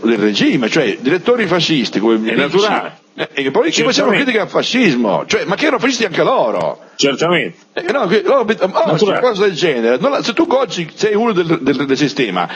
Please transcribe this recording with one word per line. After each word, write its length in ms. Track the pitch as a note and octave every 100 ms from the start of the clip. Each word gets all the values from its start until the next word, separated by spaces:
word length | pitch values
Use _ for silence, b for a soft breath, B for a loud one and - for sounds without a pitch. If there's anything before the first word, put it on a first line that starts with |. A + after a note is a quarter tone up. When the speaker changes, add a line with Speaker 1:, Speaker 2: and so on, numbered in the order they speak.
Speaker 1:
del 140 | A2+ A2+
regime, 520 | G#2 G#2 D4 E3+ G#2+
cioè 280 | D#3+ B2 -
direttori 460 | B2 F3 - B3 G3
fascisti 520 | F3 D#3+ D#3 G#2 -
come 160 | A2 A2+
Speaker 2:
È 20 |
Speaker 1:
Medici, 220 | A2 A#2
Speaker 2:
naturale. 580 | C#3 G3 G#3+ D#3 F2 - _ -
Speaker 1:
eh, 140 | D3+
e 180 | C#3 C3+
poi 200 | E3 D#4
che 120 | -
facevano 80 | C4
Speaker 2:
Certamente. 300 | B3 C4+ G3+
Speaker 1:
critiche 160 | C4+ A3
al 100 | E3+
fascismo, 720 | D#3+ - A#3+ A3 B2 A2 E2 C2+
cioè, 200 | G#3+ D#3
ma 100 | G3
che 80 | D4+
erano 140 | C4
fascisti 260 | C4 A#3+ G#3+
anche 160 | E3
loro. 560 | E3 B3 B2 F#2+ D#2+ B1 - -
Speaker 2:
Certamente. 600 | - C3+ D#3+ F3 G2+ - _
Speaker 1:
Eh, 180 | - E4+
no, 140 | C4+ G3
che, 160 | G#3 G3+
oh, 140 | C4+
oggi 140 | G#3+ A3
Speaker 2:
Naturale. 600 | F#3 D#4 E4 D#3+ G3+ E3+
Speaker 1:
cose 200 | B3 G3 G#3
del 80 | D#3+
genere, 420 | E3 B2 A2+ B2+
non 120 | B3
la, 100 | C#4
se 120 | -
tu 120 | A#3 -
oggi 380 | B3+ B3+ F#3+ D#3+
sei 220 | - G#3+ G#3
uno 160 | A#3+
del, 280 | F3+ D#3+ -
del, 240 | C3+ C#3 C#3
del 120 | B2+
sistema 500 | C#3+ - A2+ F2+ F2